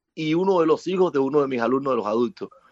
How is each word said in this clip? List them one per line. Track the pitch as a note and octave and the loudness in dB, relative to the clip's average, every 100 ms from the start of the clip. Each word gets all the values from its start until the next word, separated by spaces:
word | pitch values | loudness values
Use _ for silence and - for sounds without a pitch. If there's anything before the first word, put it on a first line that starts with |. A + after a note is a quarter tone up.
| _ | _
y | - D#3 | -8 -2
uno | D#3+ F#3+ F#3 | 0 2 2
de | D#3+ | 2
los | D3+ - | 2 0
hijos | F#3 F3+ | 0 0
de | C#3+ | 0
uno | C3+ D3 | 0 0
de | C#3 | 0
mis | B2+ | -2
alumnos | A#2 C3 C#3 | 0 -2 0
de | B2 | -2
los | G#2 | 0
adultos. | A2 A#2+ - G2 - _ | 0 -2 -4 -14 -14 _